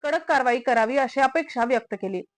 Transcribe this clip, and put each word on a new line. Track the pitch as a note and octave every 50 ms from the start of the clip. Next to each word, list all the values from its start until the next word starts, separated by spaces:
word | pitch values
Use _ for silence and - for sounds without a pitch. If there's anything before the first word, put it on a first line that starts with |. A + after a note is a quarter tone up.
| -
कडक | D4 D4+ E4+ E4 -
कारवाई | D#4+ C#4 B3+ B3 A#3+ B3
करावी | A#3+ - B3 A#3 A3 A3 B3+
अशी | C#4 C4+ B3+ - C4+
अपेक्षा | C4+ C4 C4 D#4+ D#4 D#4+ - B3 A#3
व्यक्त | A#3+ C4 A3+ A3 _ G#3+
केली. | G3+ - F#3 F#3+ F3+ - _ _